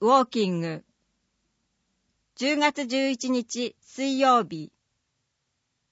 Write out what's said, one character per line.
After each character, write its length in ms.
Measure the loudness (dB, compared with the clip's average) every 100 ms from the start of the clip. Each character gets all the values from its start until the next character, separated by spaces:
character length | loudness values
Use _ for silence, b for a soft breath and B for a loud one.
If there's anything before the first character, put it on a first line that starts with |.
ウ 80 | 4
ォ 160 | 4
ー 40 | 4
キ 200 | 0 -2
ン 120 | -2
グ。 240 | -4 -8 _ _ _ _ _ _ _ _ _ _ _ _ _ _ _
十 220 | -6 -2 2
月 300 | 0 0 -4
十 220 | 0 0
一 220 | -2 -2
日 460 | -2 -4 -6 -8 -10
水 380 | _ -6 -2 2
曜 240 | 4 4
日。 300 | 2 -8 -14 _ _ _ _ _ _ _ _ _ _ _ _